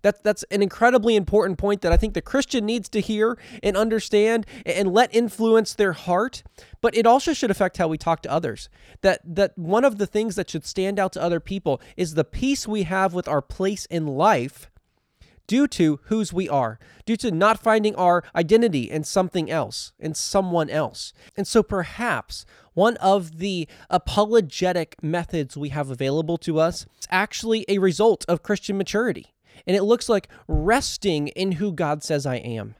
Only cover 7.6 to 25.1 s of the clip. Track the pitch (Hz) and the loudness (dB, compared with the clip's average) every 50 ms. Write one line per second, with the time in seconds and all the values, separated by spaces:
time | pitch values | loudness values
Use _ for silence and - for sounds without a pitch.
7.6 | 208 185 - - 185 156 160 156 - 170 165 - - - 135 160 170 131 107 - | 0 -2 0 -2 -2 -2 -2 -2 -2 -2 -2 -2 -2 -4 -4 -2 -2 -4 -8 -8
8.6 | - - _ _ - - - - - 196 180 - _ 160 170 175 202 - _ - | -14 -20 _ _ -20 -20 -20 0 2 2 2 2 _ -8 0 0 0 0 _ -6
9.6 | 170 160 190 226 262 277 220 202 208 - _ 208 220 226 180 - 180 - - 165 | -4 0 2 4 4 2 2 2 -6 -4 _ -4 -4 -2 -4 -6 -6 -6 -6 -10
10.6 | - - - - 190 196 202 196 196 190 - - - 175 175 165 - - 190 196 | -10 -8 -6 -4 -4 -2 0 -2 -2 -2 -2 -4 -2 -2 -2 -2 -4 -6 -8 -6
11.6 | - 160 135 123 - - - - 180 160 156 156 151 _ - - - 269 277 262 | -2 -2 -4 -4 -6 -16 -6 -6 -6 -4 0 -2 -2 _ -4 -4 -2 -2 -2 -2
12.6 | - 220 214 214 190 156 190 190 190 196 170 180 175 - 147 143 139 _ - - | -4 -4 -4 -4 -2 -2 -2 0 0 0 -2 -4 -4 -2 -2 -4 -4 _ -8 -4
13.6 | 190 196 208 190 - - 175 170 156 147 139 131 165 214 214 135 120 135 - - | -4 -4 -4 -4 -10 -6 -6 -4 -4 -4 -2 2 4 4 4 2 0 -6 -10 -18
14.6 | - - _ _ _ _ _ _ _ _ _ _ _ _ _ _ _ - 208 254 | -20 -20 _ _ _ _ _ _ _ _ _ _ _ _ _ _ _ 0 2 2
15.6 | 285 277 - - 175 156 151 139 _ - 220 220 214 - - 175 190 151 147 139 | 2 2 2 2 2 2 2 0 _ -4 -2 -2 -2 -2 -4 -4 -4 0 0 0
16.6 | 123 113 110 - - - - _ - - 226 214 - 240 175 160 190 214 220 208 | 0 -2 -4 -8 -18 -20 -20 _ -4 -4 -4 -2 -2 -2 0 4 4 4 4 2
17.6 | - 233 220 220 208 214 208 - 185 180 175 175 - - _ 170 170 151 214 220 | 2 2 2 4 2 0 0 2 4 4 4 2 0 -2 _ -2 2 4 4 4
18.6 | 233 233 165 139 117 - - 156 156 - - 202 185 180 _ 185 - - 143 160 | 4 4 0 0 -4 -2 -6 -6 -6 -2 0 0 0 0 _ -4 -4 -2 -2 -4
19.6 | 131 - - - - - _ _ - 160 156 - - - - 202 185 180 175 170 | -4 -4 -8 -12 -14 -14 _ _ -10 -8 -6 -6 -8 -2 0 0 0 2 0 0
20.6 | 156 147 - 151 151 113 - - - - _ _ - - _ - 196 - - 226 | -2 0 -2 -4 -4 -4 -6 -12 -16 -16 _ _ -20 -16 _ -8 -6 0 2 2
21.6 | 208 - 214 190 170 - - - 233 240 170 120 - _ - - - _ _ _ | 2 2 -2 -4 -4 -6 -6 -6 -4 -4 -2 -4 -6 _ -14 -16 -16 _ _ _
22.6 | _ _ _ 165 190 226 240 - - 190 196 202 180 160 160 160 180 202 190 175 | _ _ _ 2 2 2 2 2 2 2 2 2 0 -4 -10 -8 -6 -4 -4 -4
23.6 | 160 - - - - _ - 180 - - - 208 214 214 226 233 196 143 - - | -6 -8 -10 -20 -10 _ -2 -2 -2 0 0 0 0 4 4 2 2 2 -4 -2
24.6 | 185 180 175 175 160 _ - - - 151 | 0 0 0 0 -4 _ -10 -8 -6 -4